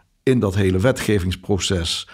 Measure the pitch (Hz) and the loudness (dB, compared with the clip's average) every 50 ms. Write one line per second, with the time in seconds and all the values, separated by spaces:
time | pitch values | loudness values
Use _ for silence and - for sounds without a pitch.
0 | _ _ _ _ _ 139 127 120 104 98 90 104 98 92 92 92 98 131 123 - | _ _ _ _ _ 0 2 2 2 0 0 2 2 2 2 2 2 2 0 0
1 | - - 104 101 87 92 90 - - - 104 90 - - 98 87 82 - - - | 0 0 0 0 0 -2 -4 -6 -4 -2 -2 -2 0 -2 -2 -2 -2 -4 -6 -8
2 | - - | -10 -14